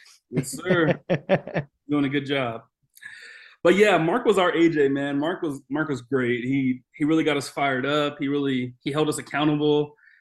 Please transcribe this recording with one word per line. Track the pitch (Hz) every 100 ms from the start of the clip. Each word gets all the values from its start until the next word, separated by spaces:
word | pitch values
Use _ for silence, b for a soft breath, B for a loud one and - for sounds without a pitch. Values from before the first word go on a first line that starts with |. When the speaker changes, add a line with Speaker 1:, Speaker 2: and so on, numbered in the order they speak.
| b b -
Speaker 1:
Yes, | 135 139
sir. | - 170 180 156 165 -
Speaker 2:
<laughs> | 175 - 190 - 190 143 _ -
Speaker 1:
Doing | 147
a | 139
good | 143 135
job. | 139 123 113 - _ _ _ B B B B B B
But | 170 190
yeah, | 208 180
Mark | 160 226
was | 247 202
our | 180
A | 156 165
J, | 156 139
man. | 139 143 143
Mark | 151 190
was, | 165 139 -
Mark | 143 151
was | 135
great. | 120 135 120 120
He, | 123 139 131 127 _
he | -
really | 151 160
got | 156 143
us | 135
fired | - 139 127
up. | 135 147 147 143
He | 139
really, | 143 139 131 123 123
he | -
held | 143 151
us | 147
accountable. | 120 143 151 147 151 147 147 _ b b